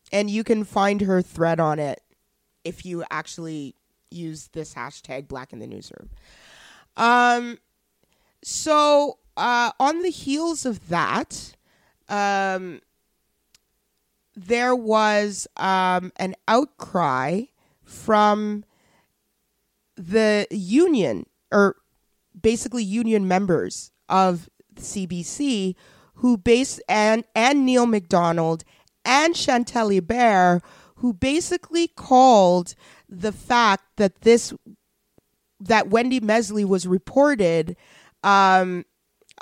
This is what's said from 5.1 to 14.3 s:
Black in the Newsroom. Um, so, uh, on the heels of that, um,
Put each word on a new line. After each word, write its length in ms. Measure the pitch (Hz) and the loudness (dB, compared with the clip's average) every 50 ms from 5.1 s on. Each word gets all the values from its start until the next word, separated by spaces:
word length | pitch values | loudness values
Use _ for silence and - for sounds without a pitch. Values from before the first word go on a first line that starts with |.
| 131 135 143 | -14 -14 -14
Black 240 | - 139 127 127 - | -14 -16 -16 -16 -16
in 80 | - 113 | -18 -18
the 80 | 107 | -18
Newsroom. 420 | 123 104 98 - - - - - - - - _ _ _ _ _ - - - - - - - _ _ _ | -16 -16 -18 -18 -20 -20 -20 -20 -20 -20 -20 _ _ _ _ _ -20 -20 -20 -20 -20 -20 -20 _ _ _
Um, 640 | - 226 233 240 247 240 240 240 240 240 240 233 - _ _ _ _ _ _ _ _ _ _ _ _ _ _ _ _ - | -2 0 2 2 4 4 2 2 0 -2 -8 -12 -16 _ _ _ _ _ _ _ _ _ _ _ _ _ _ _ _ -16
so, 760 | - - - - 311 302 302 294 294 294 285 285 277 - - _ _ _ | -12 -10 -6 -2 0 2 2 4 4 4 4 2 0 -4 -10 _ _ _
uh, 360 | - 190 240 240 240 240 220 - - | -4 -2 -2 0 0 0 -2 -2 0
on 240 | 262 285 320 339 359 | 0 0 0 -2 -4
the 80 | 359 | -4
heels 540 | 311 - - 277 277 302 330 339 330 - - | -6 -6 -6 -4 -4 -2 -2 -4 -4 -4 -6
of 240 | 254 214 175 - 160 | -6 -8 -8 -8 -6
that, 680 | 175 170 147 95 131 214 302 - - - - - - _ _ _ _ _ _ _ _ _ _ - | -4 -2 -2 -2 -4 -4 -6 -8 -12 -16 -18 -18 -20 _ _ _ _ _ _ _ _ _ _ -8
um, 720 | 208 208 202 202 202 196 196 190 185 185 185 180 156 - - _ _ _ _ _ _ _ _ _ _ _ _ _ _ _ _ _ _ _ _ _ _ _ _ _ _ _ _ _ | -6 -4 -2 -2 -2 -2 -2 -4 -4 -6 -8 -12 -14 -18 -20 _ _ _ _ _ _ _ _ _ _ _ _ _ _ _ _ _ _ _ _ _ _ _ _ _ _ _ _ _